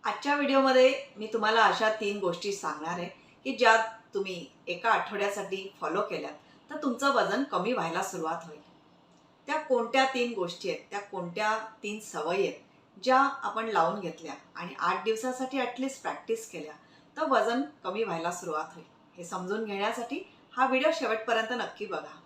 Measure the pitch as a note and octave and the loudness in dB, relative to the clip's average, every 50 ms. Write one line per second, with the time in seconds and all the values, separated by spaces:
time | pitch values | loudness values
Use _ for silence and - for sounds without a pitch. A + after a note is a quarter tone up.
0 | - A#3 G3+ - - C#4+ C#4+ C#4+ C#4+ B3 C4+ C4+ C4+ C4 B3+ B3+ B3+ C4+ C#4 - | -4 -4 -6 -2 0 0 0 2 2 4 4 6 6 8 8 8 8 8 6 2
1 | - - - G3+ G#3+ A3 - A3 G#3 G#3+ A3 A3+ A3 G#3+ - - A3 A3 A3 - | -6 -12 -12 -10 -8 -4 -2 0 2 4 6 6 6 6 6 4 2 2 2 2
2 | G#3+ G3+ G#3 G#3 F#3+ F3 E3+ - - G3+ G3 - - E3 - - D3+ E3 F3 F3 | -2 -2 -2 0 0 0 0 0 -4 -6 -6 -4 -4 -6 -6 -4 -6 -6 -4 -6
3 | F3 G#3 - - - - - - _ C4 B3 G#3+ A#3+ A3 A3+ A3+ - - - - | -6 -8 -10 -16 -20 -20 -20 -8 _ -6 0 6 8 8 8 8 6 0 -6 -12
4 | - - - G3+ G3 F#3 F3+ E3+ - - _ - _ - F3+ F3 - A#3 G#3 G3 | -20 -8 -4 -4 -4 -4 -4 -8 -10 -14 _ -16 _ -8 -6 -2 2 2 2 2
5 | G3 - G#3+ G3 G3+ G3+ G3+ G#3 F3+ F3 F#3+ G3 F#3+ - - - E3 D#3 D#3+ - | 2 -4 -2 -2 -2 -2 -2 -4 -6 -6 -8 -8 -8 -12 -12 -8 -6 -4 -2 -2
6 | - - F3 D#3 D3 D3+ D3 - - - - - _ - C#4+ D4+ D4+ C4+ A#3 A#3 | -2 -2 -4 -8 -8 -10 -12 -14 -20 -20 -20 -20 _ -12 -10 -4 -4 -4 -2 0
7 | C4+ C#4 C4+ A#3 G3 F#3 G3+ B3 C#4 - - F3 F3+ A3 B3+ G#3+ E3+ E3 E3 F3+ | 0 2 4 4 2 2 0 -2 -2 0 -2 -2 0 0 0 0 -2 -2 -2 -2
8 | - - - E3+ D#3+ D#3+ E3 E3+ F3 E3 D3+ - - - - - _ _ _ _ | -4 -4 -6 -4 -4 -4 -4 -6 -8 -14 -18 -18 -20 -20 -20 -20 _ _ _ _
9 | _ _ _ _ _ _ _ _ _ - D4 D#4 D4+ - B3+ A#3 A3+ - - C4+ | _ _ _ _ _ _ _ _ _ -4 -4 -4 2 2 2 2 2 2 2 2
10 | C4 C4 C4 B3 A#3+ A#3+ A#3 G3+ F3+ E3+ - - - F#3 D#3 - - - G3 G3+ | 2 2 2 0 -2 -2 0 -4 -4 -4 -6 -6 -6 -6 -6 -6 -8 -10 -10 -10
11 | G3+ - - F3+ F3 F3 E3+ G#3+ G#3+ G#3+ A3 A3+ A3 - - - - G#3 G#3 G#3+ | -10 -8 -8 -8 -8 -6 -4 -2 0 0 0 -2 -4 -10 -14 -10 -8 -8 -8 -8
12 | G#3+ - - D#3+ D3+ E3 F#3 G3 F#3+ - - - - _ _ - _ _ _ G3 | -12 -10 -8 -4 -2 0 2 2 0 0 -2 -8 -16 _ _ -20 _ _ _ -4
13 | - B3 C4 C4 C#4 C4+ - - - G#3 G3+ A3 A3+ A3+ G#3 F3 D#3+ E3+ F#3+ G#3 | 2 4 6 6 6 4 0 -4 -6 -4 -4 -2 -4 0 2 4 4 4 2 -2
14 | F#3 D#3+ - - D#3+ - D3+ - - - _ - E3+ F3 - - - F3 F#3+ G3 | -6 -8 -10 -10 -12 -12 -12 -14 -16 -18 _ -12 -12 -12 -6 -2 0 0 0 0
15 | - A3 A3 A3 - B3+ B3+ - C4 B3+ C#4 C#4 B3 A#3+ A#3+ - C4 C4+ - - | 0 0 -2 0 -2 -4 -4 -4 -6 -2 -2 -2 -2 -2 -2 -4 -4 -4 -4 -6
16 | - D3+ - - - - A3+ - - - - D#3+ D3 D3+ D3+ - - - - - | -8 -8 -8 -8 -4 -4 -4 -4 -4 -12 -12 -12 -12 -12 -14 -18 -20 -20 -20 -20
17 | _ - _ C#4+ D#4 C#4+ C4 A3+ G#3+ A#3 A#3+ C4 C#4+ - - _ - G#3+ G3+ G#3+ | _ -14 _ -2 2 4 4 4 4 4 2 0 -2 -2 -6 _ -8 -6 -2 -2
18 | A3+ G3 E3+ D#3+ E3 F3 F3 - F#3 E3+ D3+ D#3 D#3 - - E3 - - _ _ | -2 -2 -2 -2 -2 -4 -4 -4 -6 -6 -4 -4 -6 -8 -12 -20 -20 -20 _ _
19 | _ _ _ F3 E3+ - F#3+ F#3 F3+ F3+ G3+ A3+ A3+ G#3 G3 G3 G3+ A3 A#3 B3 | _ _ _ -16 -14 -10 -8 -8 -4 -4 -4 -4 -4 -4 -4 -2 -2 -2 -2 -4
20 | A#3 - C#4 F4 - - - - - _ - B3+ B3+ B3+ C4 C4 C#4+ D#4+ D#4+ D#4 | -6 -6 -8 -10 -10 -14 -20 -20 -20 _ 0 2 2 4 4 4 4 4 2 2
21 | C4+ A3 A3 A3 - - A3+ A3 A3+ A3 B3+ A#3 G3+ E3+ - - G#3 F#3+ F3+ D#3 | 0 0 -2 -2 0 0 0 0 2 0 -2 -4 -4 -8 -8 -10 -8 -6 -6 -8
22 | D3+ - - - - | -8 -10 -16 -20 -20